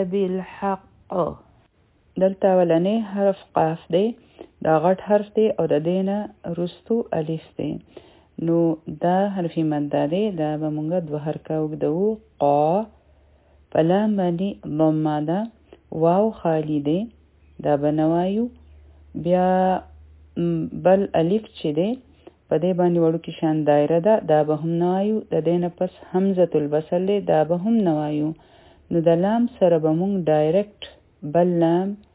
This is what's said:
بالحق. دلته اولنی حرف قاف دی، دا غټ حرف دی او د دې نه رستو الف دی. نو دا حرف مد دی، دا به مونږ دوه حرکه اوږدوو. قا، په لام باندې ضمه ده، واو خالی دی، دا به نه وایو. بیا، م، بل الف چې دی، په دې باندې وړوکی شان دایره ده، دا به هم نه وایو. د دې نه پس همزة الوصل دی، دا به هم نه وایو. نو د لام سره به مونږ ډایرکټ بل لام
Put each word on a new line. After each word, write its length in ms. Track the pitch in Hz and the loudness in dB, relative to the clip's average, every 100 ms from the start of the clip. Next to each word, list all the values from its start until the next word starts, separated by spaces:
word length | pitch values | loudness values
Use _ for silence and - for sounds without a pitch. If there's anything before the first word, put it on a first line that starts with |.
| 185 | 0
بالحق. 1000 | 202 185 185 185 - 196 190 - _ - 190 151 151 _ _ _ _ _ _ _ - | -2 -2 -4 -8 -8 -6 -6 -10 _ -8 -4 -4 -6 _ _ _ _ _ _ _ 0
دلته 300 | 190 190 196 | 0 2 4
اولنی 500 | 185 170 165 185 226 202 | 4 4 2 2 0 -2
حرف 260 | 202 196 190 - | 0 0 0 -4
قاف 260 | 165 160 165 - | 0 0 -2 -2
دی، 140 | 170 226 233 _ - - - | 0 0 -4 _ -20 -20 -6
دا 100 | - 156 | 0 2
غټ 160 | 175 190 196 | 2 0 0
حرف 200 | 208 208 214 | 0 0 0
دی 120 | 214 | 0
او 160 | - 160 | 0 0
د 180 | 147 165 | 0 0
دې 120 | 185 190 | -2 -2
نه 80 | 202 208 - 175 170 | -4 -6 -12 -10 -6
رستو 360 | 175 - - 233 - 165 | -8 -8 -4 -4 -4 -6
الف 260 | 156 160 - - | -6 -8 -10 -10
دی. 140 | 147 165 - - - _ _ - 165 | -8 -8 -14 -20 -20 _ _ -6 0
نو 120 | 170 165 156 - 156 | 2 2 -2 -8 -4
دا 180 | 175 185 202 190 | 0 0 0 -2
حرف 200 | 170 165 156 | -4 -2 -2
مد 240 | 147 147 147 147 | -2 -2 -2 -2
دی، 120 | 180 214 | -2 -2
دا 260 | 170 151 151 | -2 -4 -4
به 120 | 156 | -4
مونږ 220 | 151 156 180 156 | -4 -4 -4 -4
دوه 100 | 147 151 | -6 -6
حرکه 280 | 156 - 156 | -8 -6 -4
اوږدوو. 500 | 151 151 143 165 208 220 - - | -4 -4 -2 0 -2 -4 -10 -2
قا، 460 | 143 143 156 190 226 - _ _ _ _ _ _ _ | 0 2 2 0 -4 -12 _ _ _ _ _ _ _
په 80 | - 165 | 0 2
لام 200 | 190 214 202 | 2 2 0
باندې 300 | 180 170 196 - 165 151 | 0 -2 -4 -8 -6 0
ضمه 400 | 156 156 156 151 151 | 2 2 0 -2 -2
ده، 100 | 190 233 - _ - _ | -4 -4 -12 _ -20 _
واو 340 | 160 165 185 220 214 | 0 2 4 0 -2
خالی 380 | 170 156 151 147 143 | -2 0 -2 -2 -2
دی، 120 | 175 233 - _ _ _ - | -2 -4 -12 _ _ _ -6
دا 140 | 147 143 | -2 0
به 80 | 147 | 0
نه 140 | 156 156 | 0 2
وایو. 340 | 170 185 208 247 - - - - - - 160 | 0 0 -2 -4 -8 -20 -20 -20 -20 -16 -6
بیا، 340 | 170 180 185 185 185 185 - - - - - - | 0 2 2 2 2 0 -6 -20 -20 -20 -12 -4
م، 260 | 170 165 151 156 160 | -2 -2 -4 0 2
بل 160 | 196 196 | 4 2
الف 300 | 165 165 214 - - | 0 2 0 -4 -8
چې 120 | 156 151 | -4 -2
دی، 120 | 202 262 - _ - - - | -2 -4 -12 _ -20 -20 -2
په 60 | 156 | 0
دې 140 | 180 175 | 2 2
باندې 200 | 175 170 | 2 4
وړوکی 340 | 160 160 165 - | 2 0 -6 -4
شان 160 | 160 156 147 | 0 2 4
دایره 300 | 147 147 170 202 | 4 4 2 4
ده، 80 | 220 156 | 2 4
دا 100 | 151 | 2
به 120 | 151 151 | 2 -2
هم 100 | 165 170 | -2 0
نه 60 | 175 | 0
وایو. 260 | 190 208 220 | 0 0 -2
د 40 | - 165 160 | -2 -2 0
دې 100 | 175 | 0
نه 60 | 175 | -2
پس 220 | - 185 - - | -4 -6 -6 -4
همزة 400 | 185 196 180 170 156 | 0 2 2 2 0
الوصل 420 | 147 151 156 180 190 | 0 -2 -2 -2 0
دی، 80 | 202 175 | -2 2
دا 80 | 156 151 | 2 2
به 60 | 175 | -2
هم 120 | 208 226 180 | 0 0 2
نه 60 | 151 | 0
وایو. 320 | 151 151 151 165 _ - - _ - | -2 -2 -4 -6 _ -20 -20 _ -4
نو 60 | 170 165 | 0 2
د 20 | 170 | 2
لام 200 | 196 233 233 - | 2 0 -2 0
سره 200 | 180 165 | 2 4
به 80 | 156 160 | 2 0
مونږ 140 | 196 196 156 | 0 -2 0
ډایرکټ 520 | 151 151 185 208 _ - - _ _ 147 | 2 2 0 -2 _ -20 -20 _ _ -2
بل 160 | 165 180 170 | 0 2 2
لام 240 | 165 175 196 208 - | 2 2 -2 -6 -14